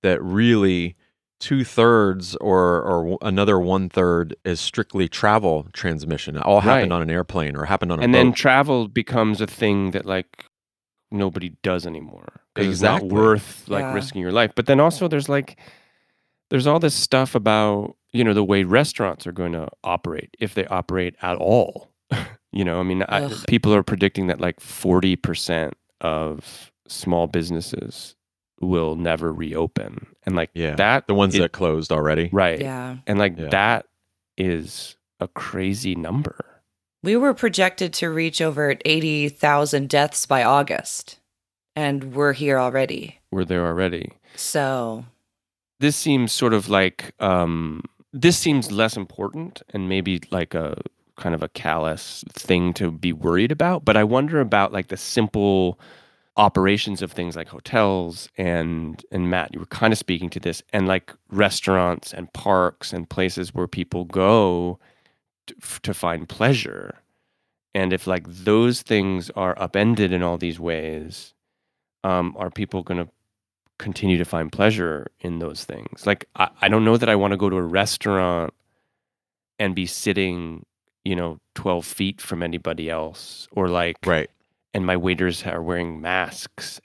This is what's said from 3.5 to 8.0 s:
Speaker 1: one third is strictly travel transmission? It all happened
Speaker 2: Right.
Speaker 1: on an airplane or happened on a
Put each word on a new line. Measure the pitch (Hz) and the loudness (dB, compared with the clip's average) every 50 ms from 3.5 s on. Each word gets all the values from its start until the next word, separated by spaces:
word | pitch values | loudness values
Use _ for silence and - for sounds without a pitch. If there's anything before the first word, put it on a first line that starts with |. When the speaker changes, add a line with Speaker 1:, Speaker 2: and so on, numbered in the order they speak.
| 104 92 | 4 4
Speaker 1:
one | 90 90 95 95 95 90 | 4 2 2 2 0 0
third | - - 90 87 87 85 85 80 - _ _ | 0 2 4 4 4 2 0 -2 -6 _ _
is | 95 87 80 | -4 -4 -4
strictly | - - - - 110 _ - 98 92 80 | -4 -6 -4 -4 -6 _ 0 -2 -2 -2
travel | - - - 107 104 110 104 90 80 76 76 87 - | -2 0 2 4 4 4 4 2 0 0 -2 -6 -14
transmission? | - - 92 82 76 71 80 80 76 - - 73 76 | -6 -4 -4 -4 -4 -4 -4 -6 -6 -6 -8 -8 -4
It | - | 2
all | - 101 101 | 4 4 6
happened | 98 110 131 135 110 90 | 6 6 4 4 4 2
Speaker 2:
Right. | 87 87 | 0 0
Speaker 1:
on | |
an | 80 80 | 0 0
airplane | 80 87 90 _ - 90 78 73 71 71 | -2 -2 -2 _ -4 -4 -4 -2 -4 -6
or | 76 | -2
happened | 80 98 95 - 87 | -2 -2 0 0 0
on | 85 | 0
a | 78 | 2